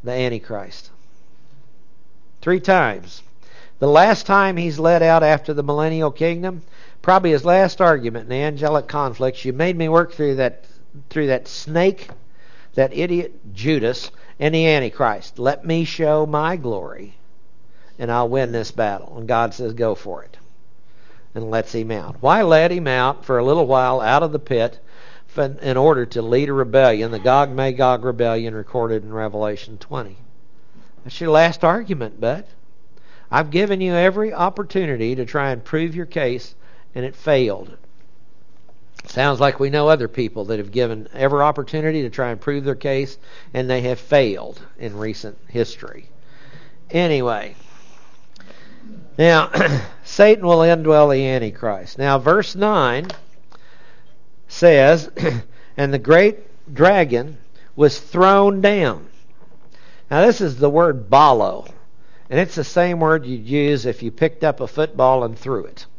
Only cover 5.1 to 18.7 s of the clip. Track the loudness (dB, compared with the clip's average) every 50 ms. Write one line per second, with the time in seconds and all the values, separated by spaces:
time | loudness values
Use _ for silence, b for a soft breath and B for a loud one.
5.1 | 6 6 6 6 4 4 2 -4 -4 -2 -2 0 0 0 0 0 0 0 0 -2
6.1 | 0 0 -2 -2 0 -2 -4 -6 -6 -8 -12 b b b b b b b 4 6
7.1 | 6 6 6 4 2 2 4 4 6 6 6 4 4 4 6 6 6 4 2 -4
8.1 | -6 -6 -6 -4 -4 -2 -2 -2 -2 -2 -2 0 0 0 -2 -2 -4 -2 -2 -2
9.1 | -2 -2 -2 -2 -2 -4 -6 -6 -2 0 0 0 0 -2 -2 4 4 4 4 2
10.1 | -2 -2 -2 -2 0 0 0 -2 -2 -6 -14 -14 -14 -14 -14 -12 -12 -12 -12 -6
11.1 | -4 -2 0 0 0 0 -2 -8 -12 -12 -10 -2 0 2 2 2 0 -2 -12 -12
12.1 | -12 -12 -12 b b b b b b b b b b 0 0 0 0 -4 -2 0
13.1 | 0 -2 -2 -4 -10 -12 -12 -12 -10 -4 -2 0 0 2 0 -2 -2 -2 -8 -12
14.1 | b b b b b b 0 2 2 4 4 4 4 4 2 -2 -2 0 0 0
15.1 | 0 -2 -8 -12 -8 0 0 0 0 0 -2 -2 0 0 0 -2 -2 0 2 2
16.1 | 2 2 2 0 0 0 0 0 -2 -4 -4 -6 -6 -6 -8 -10 -12 -12 -12 -14
17.1 | -12 -12 -12 -14 -12 -12 -12 -12 -12 -12 -12 b b b b b b b -4 -2
18.1 | 0 0 0 2 0 0 0 0 -2 -4 -6 -6